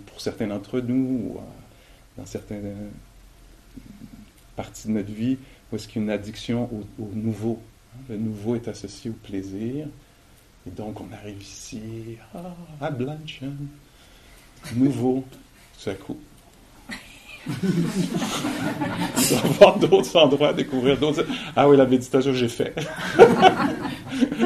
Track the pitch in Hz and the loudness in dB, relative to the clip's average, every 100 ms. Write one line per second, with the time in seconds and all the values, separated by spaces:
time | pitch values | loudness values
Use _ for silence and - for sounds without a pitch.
0 | 101 - - - 107 101 101 127 120 127 | -14 -8 -8 -4 -4 -4 -4 -4 0 0
1 | 131 127 95 - - - - - - - | 0 -2 -4 -8 -12 -18 -20 -20 -20 -20
2 | - - 95 104 - 104 101 101 104 - | -20 -16 -12 -12 -10 -10 -10 -10 -12 -16
3 | - - - - - - - - - - | -20 -20 -20 -20 -20 -20 -20 -20 -20 -20
4 | - - - - - - 104 - 110 110 | -20 -20 -20 -20 -18 -12 -12 -10 -4 -2
5 | 101 107 117 131 - - - 110 - 113 | -4 -4 -2 -2 -6 -20 -10 -10 -6 -4
6 | 107 104 98 110 - 120 120 107 104 - | -2 -2 -6 -12 -4 -4 -2 -6 -10 -12
7 | 107 107 110 104 113 113 - - _ 123 | -8 -4 -4 -2 -4 -4 -10 -20 _ -20
8 | 131 107 110 107 107 117 113 - 98 - | -12 -6 -6 -4 -4 -2 -4 -10 -12 -12
9 | 117 110 - 101 95 95 113 135 151 - | -12 -12 -8 -8 -8 -8 -6 -6 -10 -14
10 | - _ _ - _ - - 92 107 101 | -20 _ _ -20 _ -20 -16 -10 -10 -10
11 | - 104 104 101 98 - - 120 110 113 | -14 -14 -14 -14 -16 -16 -14 -12 -12 -12
12 | 113 113 - 180 180 175 170 151 147 131 | -12 -16 -16 -14 -14 -14 -16 -8 -6 -6
13 | 127 156 156 - 131 143 143 - - - | -8 -10 -12 -12 -12 -10 -12 -14 -20 -20
14 | - - - - - - - 117 135 120 | -20 -20 -20 -20 -20 -20 -8 2 2 2
15 | 123 131 131 - - - - - - 95 | 0 0 -4 -16 -20 -20 -20 -10 -8 -8
16 | - - - - - - - - - - | -10 -12 -14 -20 -20 -20 -20 -20 -16 -16
17 | - - - - - 123 190 170 170 196 | -16 -20 -20 -14 -8 -4 0 0 0 0
18 | 160 - - - - - - - - - | -2 -2 -4 -4 -4 -4 -4 -2 -4 -2
19 | - - - - - 143 196 190 160 190 | -2 2 4 4 2 8 8 8 6 4
20 | - 175 147 143 147 139 143 131 127 131 | 4 4 6 6 2 2 -2 2 2 2
21 | 151 147 - - - - 139 139 131 131 | 2 0 -2 -4 -4 4 8 8 8 4
22 | 127 139 135 127 120 - - - 151 - | 4 2 2 2 0 0 -4 -4 -6 -6
23 | - 320 466 - 370 - - - - - | -4 8 10 10 6 6 0 -2 -6 -8
24 | - 269 - - | -8 0 0 2